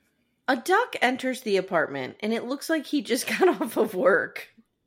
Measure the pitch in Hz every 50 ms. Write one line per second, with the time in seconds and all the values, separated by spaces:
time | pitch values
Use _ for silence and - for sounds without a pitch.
0 | _ _ _ _ _ _ _ _ _ - 269 247 - - 370 415 494 494 - -
1 | - 240 254 247 - 262 254 - - 220 196 185 180 185 202 165 143 - 139 139
2 | 131 120 113 - - 214 226 233 - 240 277 277 - - 320 320 254 - - 294
3 | 202 208 226 247 - - 220 - 370 359 269 185 311 226 - - 226 - - 185
4 | - 180 196 156 107 - - - - - _ _ _ _ _ _ _